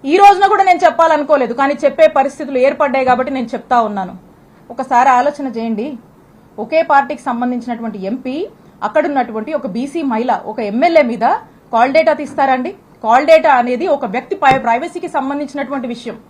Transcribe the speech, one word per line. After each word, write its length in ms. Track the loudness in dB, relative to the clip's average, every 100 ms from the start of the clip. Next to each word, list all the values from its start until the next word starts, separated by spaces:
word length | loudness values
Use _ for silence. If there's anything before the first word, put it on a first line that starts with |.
| 0
ఈ 40 | 6
రోజున 240 | 6 6 4
కూడా 100 | 4 4
నేను 120 | 4 2
చెప్పాలనుకోలేదు, 680 | 4 2 2 2 0 0 0
కానీ 160 | -2 0
చెప్పే 240 | -2 4 4 4
పరిస్థితులు 400 | -2 -4 -6 0 0
ఏర్పడ్డాయి 400 | 2 0 0 2
కాబట్టి 240 | 0 0 -4
నేను 120 | -6
చెప్తా 240 | -8 0 0 0
ఉన్నాను. 260 | -4 -8 -12 -20 -20 _ _ _
ఒకసారి 360 | -12 0 2 4 4
ఆలోచన 280 | 2 -4 -8 -6
చేయండి, 300 | -6 -4 -6 -10 -18 _ _ _ _ -12
ఒకే 240 | -4 -2 2
పార్టీకి 320 | 2 0 -8 -6
సంబంధించినటువంటి 720 | -4 -4 -6 -8 -8 -8 -8 -8
ఎంపీ, 260 | -8 -8 -8 -8 -12 -20 _ -2
అక్కడున్నటువంటి 680 | -2 0 -2 -4 -6 -6 -8
ఒక 80 | -6 -8
బీసీ 260 | -6 -6 -4
మహిళ, 200 | -2 -2 -4 -4
ఒక 80 | -8 -6
ఎమ్మెల్యే 340 | 0 2 2 2
మీద 140 | 0 0 -2 -6 _ _
కాల్ 220 | 0 2 2
డేటా 180 | 2 -2
తీస్తారండి? 520 | -6 -2 0 0 -4 -12 _ _ 2
కాల్ 200 | 2 6
డేటా 220 | 6 6 2
అనేది 260 | 2 -2 -2 -2
ఒక 100 | -2
వ్యక్తి 220 | -6 -6 0
పై-, 160 | 2 2 0
ప్రైవసీకి 420 | -2 -2 -8 -6 -6
సంబంధించినటువంటి 680 | -4 -6 -8 -8 -6 -6 -8 -10
విషయం. 240 | -12 -14